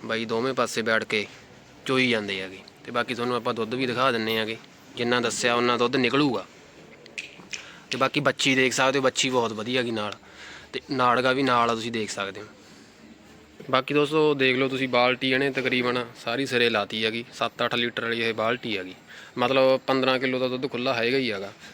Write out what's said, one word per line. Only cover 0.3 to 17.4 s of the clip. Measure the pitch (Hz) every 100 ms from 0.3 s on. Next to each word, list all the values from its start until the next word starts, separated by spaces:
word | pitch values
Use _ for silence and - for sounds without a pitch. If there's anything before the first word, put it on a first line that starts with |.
| 113 131
ਪਾਸੇ | 127 117 120
ਬੈਠ | 113 110
ਕੇ | 110 107 101 - - - - - -
ਚੋਈ | 131 127
ਜਾਂਦੇ | 110 101 95
ਹੈਗੇ। | 95 95 - -
ਤੇ | -
ਬਾਕੀ | 120 120 117
ਤੁਹਾਨੂੰ | 120 120
ਆਪਾਂ | 123
ਦੁੱਧ | 117 110 127
ਵੀ | 127
ਦਿਖਾ | 120 131
ਦਿੰਨੇ | 117 110 110
ਹੈਗੇ, | 110 113 - - - -
ਜਿੰਨਾ | 120 123
ਦੱਸਿਆ | 117 - 123 120
ਉਨਾ | 123 120
ਦੁੱਧ | 120 135
ਨਿਕਲੂਗਾ। | 120 135 147 101 90 - - - - - - - - - - - - - -
ਤੇ | 123
ਬਾਕੀ | 135 147
ਬੱਚੀ | 139 - 139 131
ਦੇਖ | 131
ਸਕਦੇ | 117 135 135
ਹੋ, |
ਬੱਚੀ | 131 - 135
ਬਹੁਤ | 127 113
ਵਧੀਆ | 107 113 127
ਹੈਗੀ | 117
ਨਾਲ, | 110 104 - - - - - -
ਤੇ | 127 -
ਨਾੜਗਾ | 131 123 123 127
ਵੀ | 131
ਨਾਲ | 131 123 117
ਆ, | 113
ਤੁਸੀਂ | 117
ਦੇਖ | 113 104
ਸਕਦੇ | - 98 98
ਹੋ। | 113 - - - - - - - - - - - -
ਬਾਕੀ | 131 131
ਦੋਸਤੋ | 147 143 156 151
ਦੇਖ | 139 131 127
ਲਓ | 135
ਤੁਸੀਂ, | 127 131
ਬਾਲਟੀ | 123 123 127 131
ਇਹਨੇ | 131 139
ਤਕਰੀਬਨ | 135 127 127 123 123 117 -
ਸਾਰੀ | 117 120 131
ਸਿਰੇ | 123 120
ਲਾਤੀ | 110 101 110 110
ਹੈਗੀ। | 113 120
ਸੱਤ | -